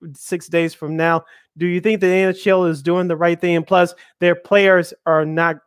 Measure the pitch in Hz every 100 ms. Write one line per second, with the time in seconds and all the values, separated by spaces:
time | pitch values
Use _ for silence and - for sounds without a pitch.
0 | 170 139 - 175 - 170 165 - 151 160
1 | 165 165 - - _ - 175 175 196 214
2 | 185 185 190 185 202 185 180 151 139 180
3 | 180 160 170 170 180 170 160 185 175 -
4 | - - 175 175 - 202 196 185 170 -
5 | - 156 156 160 170 156